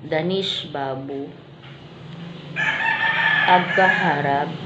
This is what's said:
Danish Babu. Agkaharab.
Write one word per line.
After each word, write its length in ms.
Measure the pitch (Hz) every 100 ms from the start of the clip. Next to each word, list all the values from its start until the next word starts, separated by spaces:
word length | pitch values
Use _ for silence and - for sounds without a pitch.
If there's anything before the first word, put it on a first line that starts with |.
| 139
Danish 600 | 160 170 190 190 - 165
Babu. 560 | 143 135 135 139 139 147 - - - - - - - - - - - - - - - - - - - - -
Agkaharab. 1040 | - 180 180 196 185 180 175 143 143 139 147 -